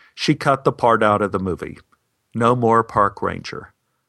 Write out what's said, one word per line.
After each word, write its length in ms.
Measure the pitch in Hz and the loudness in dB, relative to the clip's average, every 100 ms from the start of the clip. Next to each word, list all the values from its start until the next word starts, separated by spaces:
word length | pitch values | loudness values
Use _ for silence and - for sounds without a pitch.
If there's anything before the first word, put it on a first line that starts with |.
| _ | _
she 200 | - - | -6 -2
cut 300 | 143 151 135 | 0 0 0
the 80 | 147 | 0
part 300 | - 120 110 | 0 2 4
out 200 | 107 104 | 2 2
of 100 | 101 | 0
the 60 | 95 | -4
movie. 400 | 95 80 - - _ _ _ _ _ | -4 -6 -10 -16 _ _ _ _ _
No 200 | 113 117 | -2 0
more 300 | 123 113 113 | 2 2 2
Park 380 | 110 110 101 - | 2 0 0 -2
Ranger. 500 | 95 87 - - - _ _ _ | -8 -8 -12 -14 -16 _ _ _